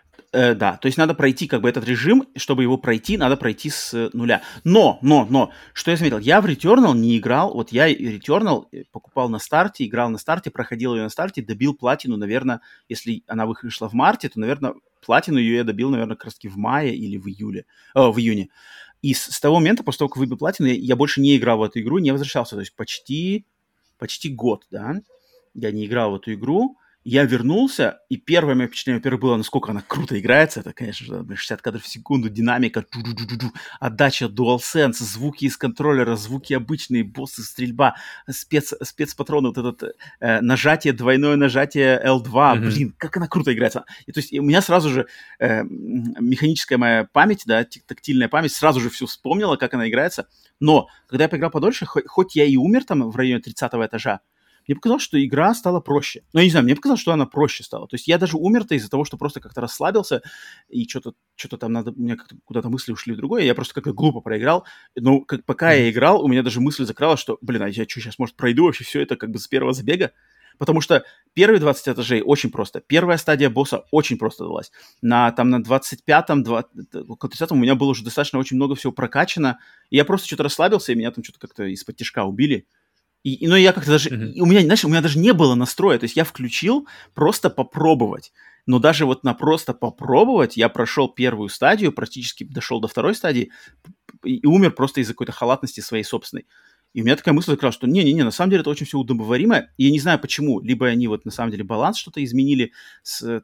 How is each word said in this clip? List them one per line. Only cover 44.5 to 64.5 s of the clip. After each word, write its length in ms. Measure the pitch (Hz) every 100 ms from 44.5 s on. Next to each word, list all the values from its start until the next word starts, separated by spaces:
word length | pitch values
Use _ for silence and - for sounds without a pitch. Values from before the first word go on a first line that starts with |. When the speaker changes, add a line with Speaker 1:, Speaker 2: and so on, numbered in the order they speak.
| 170
Speaker 1:
сразу 260 | 196 175 156
же, 180 | 127 120 - - -
э, 60 | 120 110
м, 540 | - - - 123 117 -
механическая 580 | 120 131 156 160 - 127
моя 260 | 120 113 107
память, 300 | 143 190 208
да, 200 | - 113
тик-, 200 | 120 - -
тактильная 420 | 127 - 131 117
память 240 | 151 156
сразу 280 | - 156 127
же 80 | 120
все 160 | - 127
вспомнила, 500 | - 127 190 202 190
как 180 | 123
она 160 | 127 113
играется. 360 | 120 170 - - _ _ -
Но 300 | 151 156 - _ _
когда 180 | 127
я 40 | 156
поиграл 220 | 156 165
подольше, 340 | 156 175 262
хо-, 160 | 160 151 -
хоть 280 | - 185
я 120 | 156 147
и 100 | 135
умер 280 | 160 247
там 260 | 262 156 117
в 60 | 113
районе 260 | 127 120
тридцатого 420 | 117 - 127 120
этажа, 360 | 110 110 120 98 _ _ _ _ -
мне 100 | 143
показалось, 260 | 233 277
что 200 | - 147
игра 300 | 139 139 185
стала 260 | 233 180 180
проще. 420 | - 143 143 - -
Ну, 80 | 160
я 40 | 180
не 40 |
знаю, 140 | 160
мне 100 | 120
показалось, 260 | 143 277 247
что 100 | -
она 140 | 160 131
проще 360 | - 147 -
стала. 240 | - - -
То 100 | 123
есть 120 | -
я 80 | 170
даже 220 | 180 160
умер-то 360 | 175 233 -
из-за 140 | 143 107
того, 160 | 139
что 140 | 147 -
просто 220 | 147 -
как-то 200 | - -
расслабился, 640 | 117 - 156 208 190 135 - - - - _
и 160 | 247 233
че-то, 260 | - 117 - _ -
че-то 220 | - -
там 120 | 113
надо, 160 | 117 113
у 80 | 123
меня 160 | 120 117
как-то 200 | - - -
куда-то 240 | 117 117
мысли 200 | 127 -
ушли 220 | 110 -
в 40 | 110
другое, 240 | 139 226
я 120 | 139
просто 200 | 120 123
как-то 180 | - 143
глупо 300 | 104 156 117
проиграл. 420 | 110 110 127